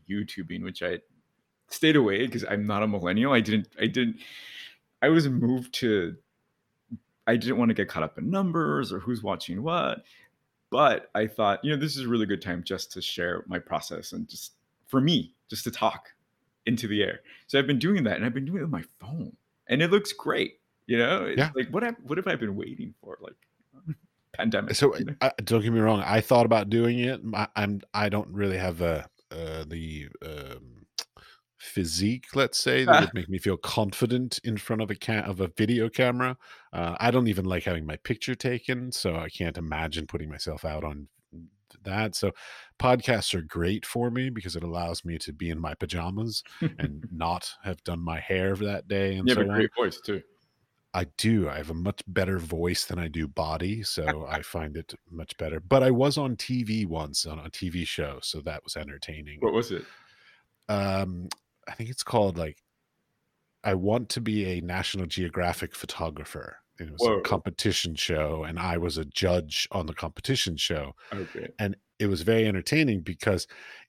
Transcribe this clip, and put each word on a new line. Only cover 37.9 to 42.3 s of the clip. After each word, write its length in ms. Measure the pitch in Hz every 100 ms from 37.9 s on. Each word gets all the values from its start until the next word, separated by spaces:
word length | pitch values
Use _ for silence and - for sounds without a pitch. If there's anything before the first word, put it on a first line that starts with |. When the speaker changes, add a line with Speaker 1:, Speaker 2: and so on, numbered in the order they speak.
| 76
Speaker 2:
picture 380 | - 117 - 123
taken, 560 | 131 123 - 123 127
so 240 | - 95 82
I 140 | 80
can't 280 | - 85 80
imagine 500 | 82 78 80 82 78
putting 220 | 82 78
myself 340 | 71 - 76
out 200 | 80 76
on 260 | 76 73 73 _ _ 82 82 _ _ -
that. 320 | 101 98 110 -
So 160 | 98